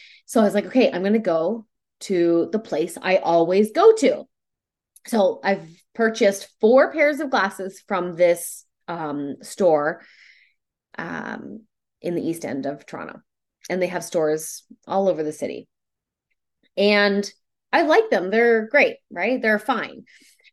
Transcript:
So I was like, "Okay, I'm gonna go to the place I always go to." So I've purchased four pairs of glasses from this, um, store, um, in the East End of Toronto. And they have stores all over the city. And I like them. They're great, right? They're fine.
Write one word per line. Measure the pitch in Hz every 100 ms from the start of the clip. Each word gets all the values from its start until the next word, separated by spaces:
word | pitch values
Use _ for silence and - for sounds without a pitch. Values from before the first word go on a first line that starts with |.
| - _ _
So | 254
I |
was | 208
like, | 185 180
"Okay, | 262 202
I'm | 175
gonna | 196 220
go | 202 160 165 226 - _ _ _
to | - 185 170 170 -
the | 214
place | - 151 170 -
I | - 185
always | 156 170 170 190 214
go | 311 440
to." | 440 254 - - _ _ _ _ _ _ _ -
So | 226 190 -
I've | 190 190 165 - _
purchased | - 226 220 208 202 - _
four | 214 254 320
pairs | 311 294 294
of | 294
glasses | 262 196 - 190 190 _
from | 190 180 165
this, | 175 170 - - _ _ -
um, | 170 151 143 143 -
store, | - - 185 151 147 175 - _ _ _ _ _ _ _ _ -
um, | 165 165 - - - 220 220 _ _ _
in | 170
the | 170 147
East | 165
End | - 135 135
of | 147
Toronto. | - 156 80 - _ _ _ _ -
And | 180
they | 180
have | 180
stores | 165 175 156 156 156 - - - -
all | 185 196
over | 156
the | 151
city. | 151 113 - - _ _ _ _ _ _ _ _ _ _ -
And | 202 208 202 202 202 - _ _ _
I | 285
like | 302 339 440
them. | 208 185
They're | 220 233 226 220
great, | 285 185 - _
right? | 175 202 254
They're | 220 208
fine. | 233 247 143 76 - _ _ _ _